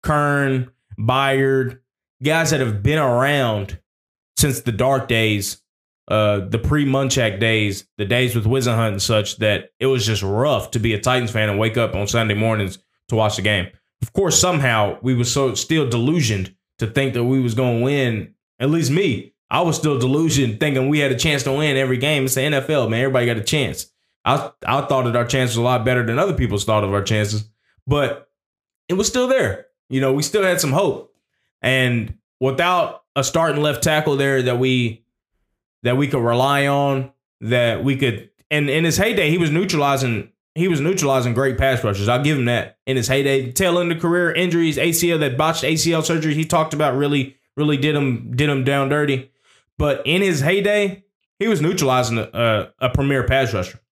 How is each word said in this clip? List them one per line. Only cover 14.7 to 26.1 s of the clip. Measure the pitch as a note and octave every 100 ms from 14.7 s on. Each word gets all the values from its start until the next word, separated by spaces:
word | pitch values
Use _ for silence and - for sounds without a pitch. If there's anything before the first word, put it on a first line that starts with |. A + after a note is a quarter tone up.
| A2+ G#2 F2
we | B2
were | B2+
so | A#2+ C#3+ C3+ G#2
still | - D#3+ C3+
delusioned | A#2 B2 E3+ A#2 G2+ F#2 _ _ _
to | A2
think | C#3 C3+
that | A#2+
we | A#2+ C3+
was | B2 A2+
gonna | B2+ A#2
win. | B2+ C#3+ B2+ G#2+ - _ _ _
At | C3
least | E3 C3
me, | D3+ G3+ G#2 - _ _
I | -
was | E3+ -
still | D3+ C3+
delusioned | B2+ C#3+ D#3+ C3 B2 G#2
thinking | D3+ C3 C3
we | D3+
had | C#3
a | B2
chance | D#3+ C#3+
to | C#3
win | C#3 D3+ C3+
every | C3 B2+
game. | C#3 D3+ C3
It's | C3
the |
N | C#3+
F | E3 -
L, | D3+ A2
man. | A2+
Everybody | C3+ C3 A#2+
got | A2
a |
chance. | G#2 D#3 A2 - - _ _ _ -
I, | C3 - _ -
I | C3+
thought | C#3 C3+
that | B2 A#2
our | A#2+
chances | C#3 B2 A2
were |
a | B2
lot | B2 A2+
better | B2
than | A#2